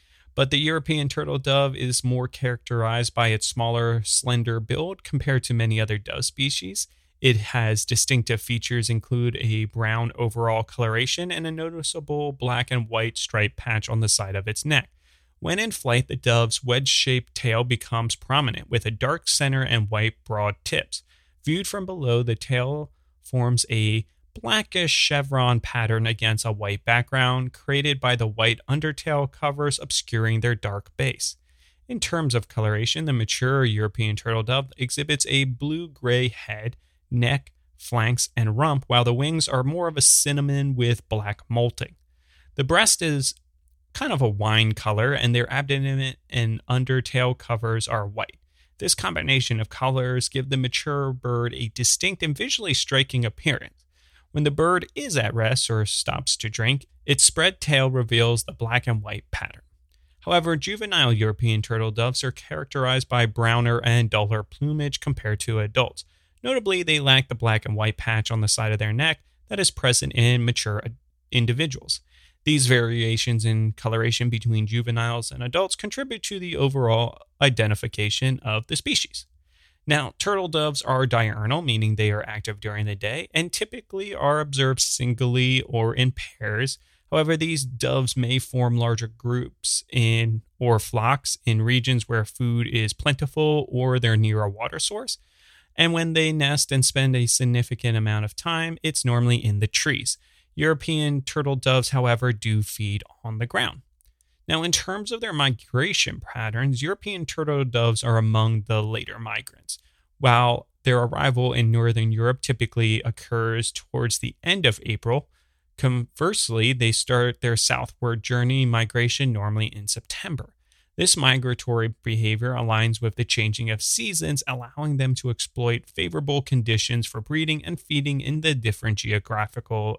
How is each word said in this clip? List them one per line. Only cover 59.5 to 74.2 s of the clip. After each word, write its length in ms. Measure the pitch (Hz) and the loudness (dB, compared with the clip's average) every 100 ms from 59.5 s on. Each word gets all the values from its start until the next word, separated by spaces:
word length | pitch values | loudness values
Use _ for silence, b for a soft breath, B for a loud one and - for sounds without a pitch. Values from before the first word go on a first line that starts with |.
| - _ _ _ _ _ _ | -12 _ _ _ _ _ _
However, 360 | - 175 165 160 | 0 2 2 0
juvenile 560 | 160 208 214 180 131 | -2 -6 -2 2 4
European 500 | 110 107 104 120 110 | 4 2 2 2 2
turtle 280 | - 113 113 | 0 -2 -2
doves 340 | 107 120 123 | 0 -2 0
are 80 | 131 | -4
characterized 760 | - - 156 147 139 127 131 - | -6 -8 -10 -6 -2 0 0 0
by 180 | 123 117 | 2 2
browner 540 | 107 117 117 120 117 | 2 2 4 4 2
and 240 | 117 117 113 | 4 4 4
duller 340 | 107 104 110 | 2 2 0
plumage 580 | - - 147 151 147 - | -4 -4 -2 -2 -2 -4
compared 400 | 147 135 110 107 | -4 -4 -2 -4
to 200 | - 110 | -2 -2
adults. 440 | 104 120 120 - - _ _ _ | 0 0 0 -2 -20 _ _ _
Notably, 400 | 240 262 202 185 | -2 0 2 0
they 160 | 165 156 | 2 2
lack 300 | 139 131 131 | 4 4 4
the 60 | |
black 300 | 117 117 110 - | 0 0 0 0
and 100 | 107 | -2
white 200 | 107 - | -2 -2
patch 340 | - 110 107 | -2 -2 0
on 100 | 113 | 0
the 80 | 107 | 0
side 240 | - 110 | 0 0
of 60 | 107 | -2
their 140 | 107 | -2
neck 280 | 113 156 156 _ _ - | 0 0 -2 _ _ -8
that 120 | 202 | -2
is 100 | 180 | -2
present 420 | - 127 120 135 | 2 2 2 0
in 300 | - 120 123 | 2 4 4
mature 360 | 117 120 107 104 | 2 0 -2 -4
ad-, 120 | 117 120 _ _ - | -6 -12 _ _ -2
individuals. 720 | 123 117 120 160 127 - - b b b b | 0 2 2 -2 -4 -6 -8 b b b b
These 220 | - 151 127 | 2 4 6
variations 800 | 127 117 117 113 113 - 117 | 6 4 0 0 0 2 2
in 280 | 113 110 110 | 2 2 2
coloration 560 | - 113 113 117 113 | 0 -2 0 2 2